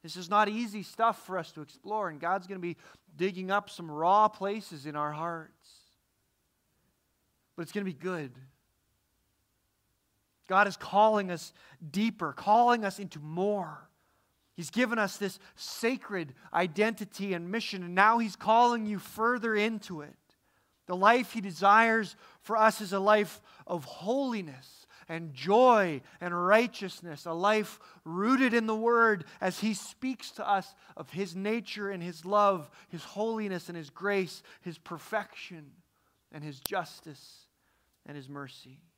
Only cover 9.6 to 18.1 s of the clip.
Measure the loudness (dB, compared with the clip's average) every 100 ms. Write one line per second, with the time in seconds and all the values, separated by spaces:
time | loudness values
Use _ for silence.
9.6 | _ _ _ _ _ _ _ _ 0 2
10.6 | 2 -2 -2 4 4 4 -2 -8 -10 _
11.6 | -20 -20 -8 -2 -2 -2 -6 -4 4 4
12.6 | 6 4 0 -6 -12 -12 -10 -2 -2 -2
13.6 | -6 -12 -20 _ _ _ _ _ _ -14
14.6 | -4 0 0 2 -2 -2 -6 -6 -20 -18
15.6 | -14 -2 -2 -2 -6 -6 -8 -12 -4 0
16.6 | 0 0 0 -2 -12 -8 -4 -4 -4 -6
17.6 | -6 -8 -2 4 6